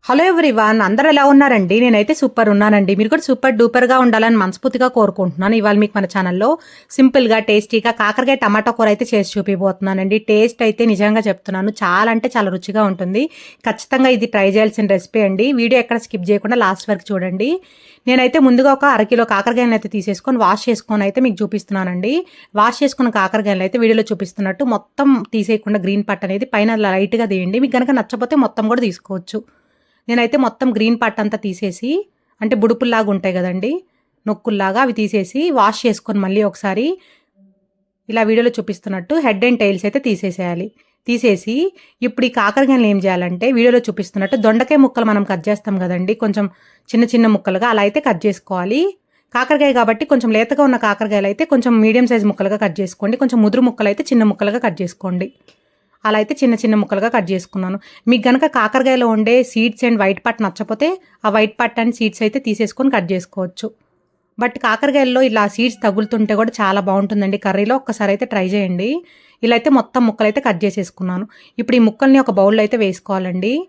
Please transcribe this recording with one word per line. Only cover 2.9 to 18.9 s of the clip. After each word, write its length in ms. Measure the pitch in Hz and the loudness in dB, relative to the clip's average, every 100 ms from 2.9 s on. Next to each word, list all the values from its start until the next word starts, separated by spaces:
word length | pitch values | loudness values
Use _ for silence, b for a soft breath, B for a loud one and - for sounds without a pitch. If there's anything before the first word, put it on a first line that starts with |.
| 196 | 0
మీరు 120 | 214 | 0
కూడా 120 | 311 - | 0 0
సూపర్ 260 | 254 262 220 | 0 0 2
డూపర్‌గా 360 | 233 247 247 262 | 2 4 2 4
ఉండాలని 340 | 247 220 226 226 | 4 4 2 2
మనస్ఫూర్తిగా 460 | 190 185 262 247 254 254 | 0 -2 -4 0 0 2
కోరుకుంటున్నాను. 580 | 202 185 185 147 190 226 | 0 0 -4 -2 0 0
ఇవాళ 160 | 208 208 | 2 2
మీకు 120 | 208 208 | 2 -2
మన 80 | 190 | -4
ఛానల్లో 360 | 202 185 180 220 330 B B B - | -2 -2 0 0 -2 B B B 2
సింపుల్గా, 420 | 262 269 240 220 220 | 4 4 2 0 2
టేస్టీగా 440 | 214 208 226 233 233 | 0 0 -2 -2 -2
కాకరకాయ 380 | 208 214 254 269 | -2 0 0 0
టమాటా 300 | 220 208 214 226 | 2 0 0 0
కూర 100 | 214 | 0
అయితే 140 | 208 233 | 0 0
చేసి 180 | 214 196 214 | -2 -2 -4
చూపిపోతున్నానండి. 800 | 190 190 190 185 196 190 190 214 214 | -4 -2 -2 -2 -4 -2 0 -2 0
టేస్ట్ 320 | 214 226 233 226 | 2 2 0 -2
అయితే 160 | 214 233 | 0 0
నిజంగా 300 | 196 208 220 214 | 2 2 0 -2
చెప్తున్నాను, 440 | 180 - 190 196 214 | -4 -6 -4 -4 -4
చాలా 320 | 190 185 220 | -2 0 2
అంటే 160 | 226 247 240 | 0 -2 -2
చాలా 160 | 196 180 | -2 -4
రుచిగా 280 | 190 202 208 | -4 0 0
ఉంటుంది. 340 | 190 185 202 311 B B B 233 | -2 -4 -2 -4 B B B -6
ఖచ్చితంగా 440 | 220 - 262 262 240 | -6 -4 2 2 2
ఇది 100 | 226 | 0
ట్రై 120 | 214 196 202 | 0 2 2
చేయాల్సిన 280 | 214 214 208 | 0 0 0
రెసిపీ 280 | 190 - 226 202 | 0 0 -2 0
అండి. 200 | 190 247 262 | 0 0 0
వీడియో 180 | 233 254 | 2 2
ఎక్కడ 140 | 240 226 - | 0 -4 -6
స్కిప్ 220 | 202 175 | -8 -2
చేయకుండా 280 | 202 208 247 | -2 0 0
లాస్ట్ 220 | 196 185 - | 0 -2 -4
వరకు 140 | 202 - | -6 -4
చూడండి. 400 | 196 185 185 233 359 b b b b - | -6 -4 -4 -4 -4 b b b b 0
నేనైతే 280 | 254 254 320 262 | 2 2 4 4
ముందుగా 220 | 247 269 269 | 6 4 4
ఒక 60 | 285 | 2